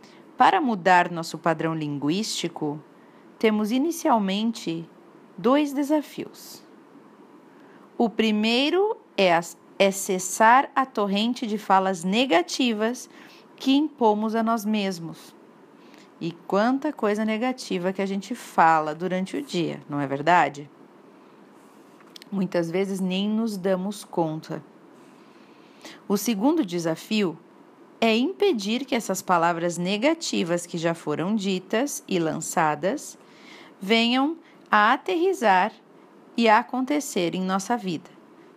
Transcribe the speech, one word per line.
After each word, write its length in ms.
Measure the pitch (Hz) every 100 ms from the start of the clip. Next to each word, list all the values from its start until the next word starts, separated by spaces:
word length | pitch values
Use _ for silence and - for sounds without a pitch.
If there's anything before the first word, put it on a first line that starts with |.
| - - - -
Para 220 | 269 370
mudar 500 | 285 214 170 180 175
nosso 260 | 170 170 160
padrão 360 | 175 160 160
linguístico, 1080 | 160 147 143 143 180 214 - 170 - 151 151 - - - - - -
temos 360 | 220 214 214
inicialmente 1160 | 254 311 330 320 233 190 196 226 226 - 165 165 - - - -
dois 380 | - 196 277 302
desafios. 920 | 277 277 302 277 - - - - - - - - - - - - - - - - - - -
O 140 | 233
primeiro 880 | - 226 214 214 240 285 349 415 453 - -
é 180 | 190
as-, 220 | 165 170 - - -
é 120 | 196
cessar 800 | 196 - 185 - - 220 254 285 -
a 80 |
torrente 600 | 262 233 202 196 226 240 226
de 100 | 208
falas 480 | - 190 190 185
negativas 1040 | 180 208 262 330 339 - 254 214 220 254 - - - - - -
que 160 | -
impomos 640 | 277 302 - 226 208 220
a 80 | 220
nós 240 | 220 226 202
mesmos. 680 | 214 196 180 165 165 - - - - - - - - - -
E 120 | 170 165 -
quanta 460 | 190 226 269 302
coisa 320 | - 214 208
negativa 720 | 220 220 247 254 - 190 180
que 80 | 190
a 40 | 196
gente 280 | 196 -
fala 600 | 247 - - 165 160 156
durante 400 | 156 180 185 190
o 80 | 277
dia, 380 | 285 180 151 147 -
não 100 | 143
é 80 | 139
verdade? 640 | 139 147 175 147 147 147 - - - - - - - - - - - - - - - -
Muitas 400 | 196 180 180 170
vezes 300 | 175 196 190
nem 260 | 185 185 208
nos 300 | 220 226 202
damos 480 | 185 190 185 202
conta. 580 | - - 165 156 - 151 - - - - - - - - - - - - - - -
O 120 | 196
segundo 460 | - 208 247 330
desafio 720 | 208 175 165 160 - 214 190 - - - - - - -
é 160 | 226
impedir 680 | 220 269 381 415 262 196 240
que 100 | 269
essas 280 | 254 - 190
palavras 560 | - 180 165 170 175 165
negativas 880 | 175 208 262 330 - 214 175 175 -
que 100 | 175
já 160 | 165
foram 420 | 165 - 147 170
ditas 720 | 220 196 185 180 220 285 - -
e 120 | 190
lançadas 1000 | 160 151 160 - 156 151 175 285 - - - - - - - -
venham 560 | 190 226 233 254 285 330 - - -
a 200 | 214 208
aterrizar 760 | 277 - 359 359 339 220 185 202 - _ - - - -
e 140 | - 226
a 120 | 214
acontecer 720 | 240 254 262 294 - - 170
em 80 | 175
nossa 340 | 185 190 190 240
vida, 320 | 190 160 - - - - -